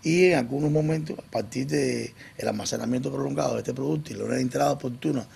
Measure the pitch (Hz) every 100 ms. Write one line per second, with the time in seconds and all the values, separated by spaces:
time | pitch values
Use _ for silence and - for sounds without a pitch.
0 | 160 175 185 165 120 139 151 151 156 160
1 | 156 - - 117 107 120 135 147 135 120
2 | 117 - - - 113 107 - 113 113 123
3 | 139 135 139 139 139 113 107 131 135 156
4 | 151 - 110 127 127 139 143 143 131 120
5 | 156 139 107